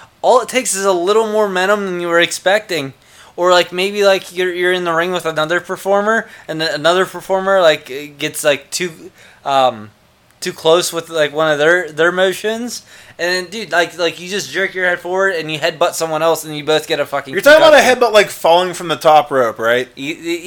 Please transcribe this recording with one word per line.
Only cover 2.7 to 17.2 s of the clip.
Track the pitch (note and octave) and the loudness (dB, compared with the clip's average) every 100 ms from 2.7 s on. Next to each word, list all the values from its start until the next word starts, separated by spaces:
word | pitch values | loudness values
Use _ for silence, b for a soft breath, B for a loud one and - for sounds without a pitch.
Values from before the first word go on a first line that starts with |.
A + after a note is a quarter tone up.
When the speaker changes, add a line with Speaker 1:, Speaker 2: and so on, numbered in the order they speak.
| D#3+ C3+ - b b b - | -6 -6 -12 b b b -2
Speaker 1:
Or, | F3+ | 2
like, | F3 F3 | 4 2
maybe, | F3+ G3 G#3 G3 | -2 -4 2 2
like, | F#3+ - F3+ | 2 -2 -6
you're, | F3+ | -4
you're | F3 F3+ | -2 -2
in | F3+ | 0
the | F3 | -2
ring | E3 F3+ | -2 -2
with | F3+ D#3+ | -2 -4
another | D3+ D#3 F3 | -4 -2 -2
performer, | F3 F3+ F#3+ G3+ G#3 A3+ - B - | -4 -6 -2 0 2 -2 -4 B -10
and | D#3+ | -6
then | D#3+ D3 | -4 0
another | D#3+ F#3 F3+ | 2 2 0
performer, | F3 - F#3+ F#3+ G3 | -4 -4 -2 2 4
like, | E3 D3+ C3 C3+ D3 C#3+ | 4 2 -4 -12 -12 -8
gets, | D3+ D3+ | -8 -2
like, | D3+ C3+ - | 0 -2 -4
too, | - F3+ D#3 E3+ b b b C#3 | -8 -8 -10 -20 b b b -2
um, | C#3 B2+ A2 G#2+ _ _ _ _ _ | 2 2 0 -12 _ _ _ _ _
too | F3+ | -12
close | F3+ D#3+ F3 E3+ | -2 2 2 0
with, | E3 D#3+ | -6 -6
like, | D#3+ D3 | -4 -2
one | D3 D#3 | 0 -2
of | C#3+ | 2
their, | D#3 F3+ D#3 | 2 2 -2
their | D3+ E3+ | 0 0
motions. | F3+ F#3+ F3+ G#3+ A3+ A#3+ - b b b - | 2 -2 -2 -6 -6 -8 -12 b b b -8
And | E3+ F#3 F3 | -4 -4 -6
then, | |
dude, | A3+ E3 | -12 -2
like, | E3 E3+ E3 | 0 0 -2
like, | E3+ E3 | -4 -4
you | F3+ | -8
just | G3 C3 | -8 -6
jerk | D#3+ F#3+ F#3 | -4 -4 -2
your | F3+ | -2
head | F3 | -2
forward | F3 F#3 G3 | -4 -2 0
and | E3+ D#3 | -2 -6
you | D#3 | -4
headbutt | E3 D3+ E3+ - | -4 0 -2 -2
someone | D#3+ D3+ | -4 0
else | E3 D#3+ D#3 | 0 0 -4
and | D3+ | -8
you | |
both | D3 D#3 D#3 | -2 -2 0
get | D3 | -4
a | C#3 | -4
fucking | C#3 | -6